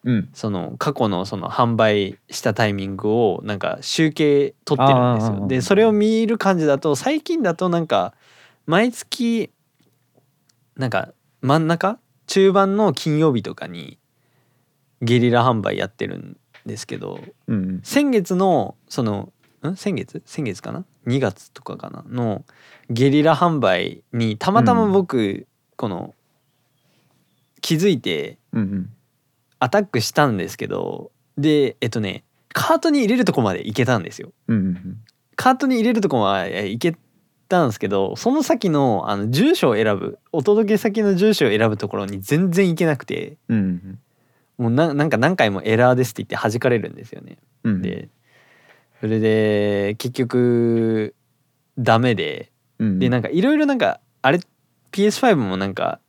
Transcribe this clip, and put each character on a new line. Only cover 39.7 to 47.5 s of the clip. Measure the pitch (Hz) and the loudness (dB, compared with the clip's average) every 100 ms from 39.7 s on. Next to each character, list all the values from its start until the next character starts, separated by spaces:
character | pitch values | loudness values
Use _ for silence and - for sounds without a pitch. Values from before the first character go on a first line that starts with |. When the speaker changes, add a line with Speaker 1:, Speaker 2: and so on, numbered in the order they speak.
Speaker 2:
を | 107 | 2
選 | 110 98 | 2 0
ぶ、 | 98 - _ | -4 -10 _
お | 165 | -2
届 | 170 208 208 | 2 2 2
け | 214 | 0
先 | 226 208 | 0 0
の | 208 185 | 0 2
住 | 214 | 2
所 | 202 127 | 2 2
を | |
選 | 107 113 | 2 0
ぶ | 107 | -2
と | 104 | -6
こ | 101 | -6
ろ | 98 | -8
に | 98 | -10
全 | 95 151 190 | -2 0 2
然 | 175 190 | 2 2
行 | 165 | 2
け | 165 | 0
な | 135 | 0
く | |
て、 | - - - - - | -4 -8 -8 -14 -2
Speaker 1:
う | |
ん | 113 | 0
う | |
ん | 95 | 0
う | |
ん。 | 90 95 107 _ _ _ _ _ - | -4 -8 -18 _ _ _ _ _ -4
Speaker 2:
も | 117 | 0
う | |
な-、 | 123 165 | 2 2
な | 143 | 0
ん | 156 | 0
か | 110 | 2
何 | 143 185 | 0 2
回 | 110 | 0
も | 98 110 | 0 0
「エ | 113 | 4
ラ | 123 | 4
ー | 127 | 4
で | 123 | 0
す」 | |
っ | |
て | - | -4
言 | 113 - | -8 -4
っ | |
て | 113 | -2
弾 | 117 | 0
か | 131 | 0
れ | 117 | 0
る | - | -2
ん | - | -12
で | |
す | 113 | -18
よ | - | -18
ね。 | 95 - _ | -20 -20 _